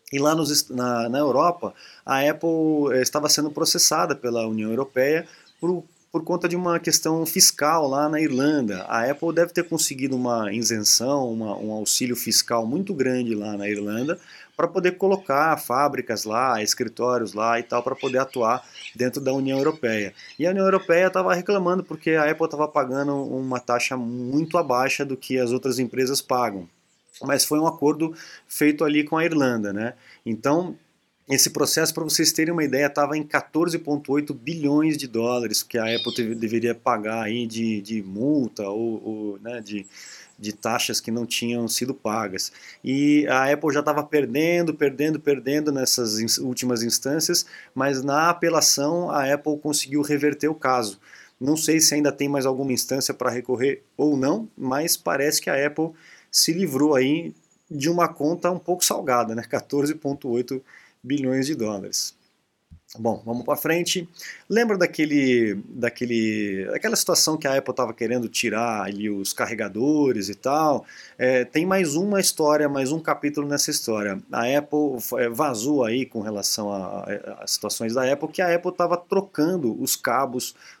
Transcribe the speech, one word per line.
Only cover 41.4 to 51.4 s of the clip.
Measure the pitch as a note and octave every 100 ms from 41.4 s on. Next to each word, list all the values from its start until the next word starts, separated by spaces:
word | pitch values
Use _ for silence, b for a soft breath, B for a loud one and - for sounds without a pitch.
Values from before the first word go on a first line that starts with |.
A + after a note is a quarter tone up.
| A#2+ A#2+ A#2
sido | - B2
pagas. | - A2 A2 G#2 F#2 - B B B
E | B2+ C#3 D3 D3 D3
a | B2+ C3+
Apple | D3 D#3
já | C#3+
tava | D3 D3
perdendo, | D3 D3+ B2+ C3 E3 F3 E3+
perdendo, | D3+ C#3+ B2+ D3+ D3+
perdendo | D3 C3+ B2 D3 D3+
nessas | C#3 B2+ - A#2 G#2+
ins-, | A2+ -
últimas | C3+ B2+ B2+ A#2+
instâncias, | A#2 - C3+ D#3 D#3 F3 - B B C3
mas | C3+ C3
na | C#3 C#3+ E3+
apelação | E3+ E3+ D#3+ - - C#3+ E3+ F3
a | D3 C3+
Apple | C#3+ D3+ D3
conseguiu | D#3 D3 C3 D3
reverter | D3 C#3+ D3 C#3 D3
o | D#3
caso. | C3 B2+ G#2+ G2 B B B
Não | _